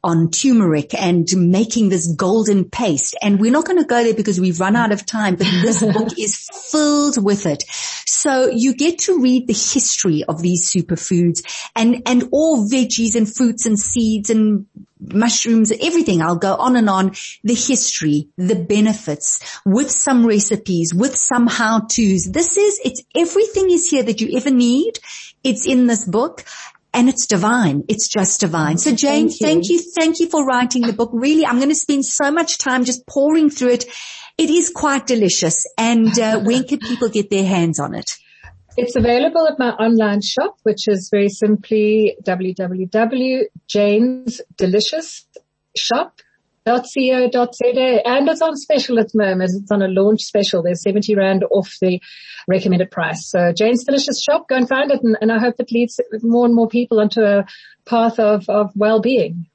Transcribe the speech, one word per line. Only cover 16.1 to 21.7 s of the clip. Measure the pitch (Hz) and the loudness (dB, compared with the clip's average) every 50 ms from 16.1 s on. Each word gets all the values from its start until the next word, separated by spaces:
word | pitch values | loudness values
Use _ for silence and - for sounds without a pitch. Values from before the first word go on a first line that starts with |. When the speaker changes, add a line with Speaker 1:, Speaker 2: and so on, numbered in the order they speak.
| 185 165 | 0 2
Speaker 1:
I'll | 160 170 175 | 2 0 0
go | 170 202 190 185 | 0 0 -2 0
on | - - - 254 | 0 0 2 2
and | 240 220 208 | 2 2 2
on. | 190 190 190 190 190 - - - - _ | 2 2 0 0 -2 -6 -16 -16 -18 _
The | - 208 240 | -2 -2 -2
history, | - - - 262 226 - - - - 160 151 147 147 151 _ _ | 0 0 -2 0 0 -2 -4 -4 -2 -2 0 0 0 -2 _ _
the | - 180 180 226 | -4 -2 0 0
benefits, | 180 170 - 202 208 214 220 214 - - - 147 147 - - - - - - - - _ | -2 0 0 2 2 2 2 0 -2 -4 -8 -8 -6 -4 -6 -6 -6 -8 -14 -18 -4 _
with | 196 190 240 294 - | 0 2 2 0 -2
some | - - - 285 269 240 233 | -2 -2 0 2 2 4 4
recipes, | 233 208 208 202 - 220 208 - - 180 170 165 165 170 | 4 2 2 0 0 -4 -4 -2 -2 -2 -2 -2 -2 0
with | 180 240 277 262 | 0 0 0 -2
some | - - - 254 247 240 | -2 -4 -2 0 0 0
how-tos. | 233 - - 233 220 | 0 0 0 0 0